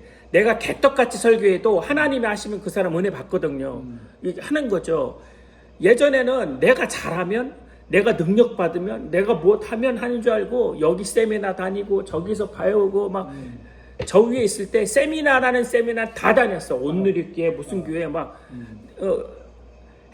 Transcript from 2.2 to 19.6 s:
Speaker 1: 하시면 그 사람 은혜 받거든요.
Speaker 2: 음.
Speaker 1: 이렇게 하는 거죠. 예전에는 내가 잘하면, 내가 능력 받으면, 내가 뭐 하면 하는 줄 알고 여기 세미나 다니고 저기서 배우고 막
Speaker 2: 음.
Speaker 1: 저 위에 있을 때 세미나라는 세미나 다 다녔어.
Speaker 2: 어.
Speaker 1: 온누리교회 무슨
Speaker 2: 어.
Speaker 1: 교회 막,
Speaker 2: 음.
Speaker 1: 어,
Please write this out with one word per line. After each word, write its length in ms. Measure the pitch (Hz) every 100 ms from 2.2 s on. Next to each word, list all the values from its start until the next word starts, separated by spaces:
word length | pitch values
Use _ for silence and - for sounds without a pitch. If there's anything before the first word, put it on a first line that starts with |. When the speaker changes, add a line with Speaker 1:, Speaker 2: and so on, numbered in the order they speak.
| 226
Speaker 1:
하시면 360 | 208 214 208
그 80 | 190
사람 280 | 202 180 165
은혜 120 | 196
받거든요. 720 | 139 - 180 160 139 135 127 127
Speaker 2:
음. 160 | 117 113 -
Speaker 1:
이렇게 200 | 180 170
하는 260 | - 302 262
거죠. 540 | 185 - 160 123 - - - - - - -
예전에는 800 | 175 240 294 269 254 262 170 131
내가 280 | 185 254 -
잘하면, 680 | - - 170 175 220 262 - - - -
내가 300 | 196 214 214
능력 400 | 165 214 233 -
받으면, 540 | 170 175 185 226 151
내가 240 | 170 202 170
뭐 220 | 175 208
하면 340 | - 226 254 240
하는 240 | 240 240
줄 80 | 226
알고 480 | 220 196 247 196 147
여기 240 | 156 180
세미나 520 | 202 233 226 214 196 185
다니고 480 | 185 202 202 196
저기서 460 | 190 165 185 202 196
배우고 600 | - 180 208 196 196 202
막 200 | 190 139
Speaker 2:
음. 300 | 139 127 120 - - - - -
Speaker 1:
저 140 | 190
위에 220 | 233 254
있을 280 | 208 - 196
때 140 | 220 196
세미나라는 800 | 277 302 311 294 262 254 247
세미나 500 | 240 240 233 226 226 -
다 180 | -
다녔어. 420 | 220 - 175 - 127
Speaker 2:
어. 40 |
Speaker 1:
온누리교회 720 | 139 180 196 170 160 170 165
무슨 300 | 165 143 190
Speaker 2:
어. 20 |
Speaker 1:
교회 240 | 156 160 156
막, 340 | 156 143 - -
Speaker 2:
음. 380 | 123 113 107 - -
Speaker 1:
어, 460 | 190 165 - - - -